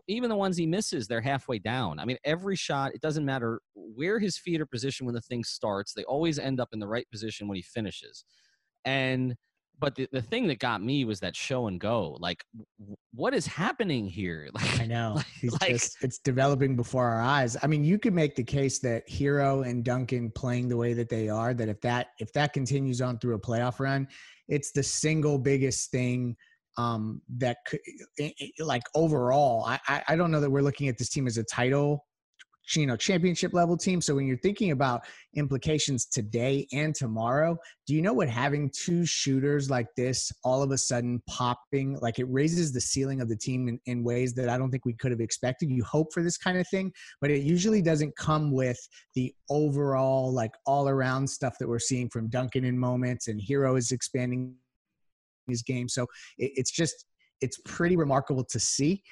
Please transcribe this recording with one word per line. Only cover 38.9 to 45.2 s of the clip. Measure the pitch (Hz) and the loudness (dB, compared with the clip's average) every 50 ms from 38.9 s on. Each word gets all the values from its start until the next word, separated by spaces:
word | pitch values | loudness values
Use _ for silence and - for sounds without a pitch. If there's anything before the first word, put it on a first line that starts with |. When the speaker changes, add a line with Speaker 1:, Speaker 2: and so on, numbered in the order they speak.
| 170 170 170 | 0 2 2
Speaker 2:
shooters | 156 - - - 139 135 135 135 143 147 147 139 135 | 0 0 0 0 2 2 2 2 2 2 2 0 0
like | 135 123 117 - - | 0 0 0 -2 -4
this | - 123 127 127 - - - - - | -2 -2 0 0 -2 -4 -6 -6 -4
all | - 127 127 135 139 | 0 2 2 2 2
of | 135 | 2
a | 135 | 0
sudden | 123 - - 127 120 120 123 120 120 - - | 0 0 0 0 0 0 0 -2 -4 -6 -6
popping, | - - 123 123 120 - - _ - 139 135 135 139 143 | -4 0 0 0 0 -2 -2 _ -2 0 0 -2 -2 -2
like, | 120 117 - - | -2 -2 0 -2
it | 131 | -2
raises | 127 127 135 147 160 170 175 170 147 | 0 2 2 2 4 2 2 0 0
the | 127 123 | 0 -2
ceiling | - - - 135 135 135 135 131 | -2 -2 0 0 0 0 -2 -2
of | 123 113 | -2 -2
the | 113 | -4
team | 104 - 135 127 127 127 120 | -4 -4 -2 -2 0 0 -2
in, | 117 - - | -2 -4 -4
in | 123 123 120 | -4 -2 -2
ways | 117 120 120 123 127 127 120 | 0 0 2 2 0 0 0
that | 127 127 120 | 0 0 0
I | 120 127 | 0 0
don't | 131 131 | 0 0
think | 127 127 - | -2 -2 -2
we | 123 117 | -4 -4
could | - - 127 | -2 -2 -2
have | 120 113 | 0 0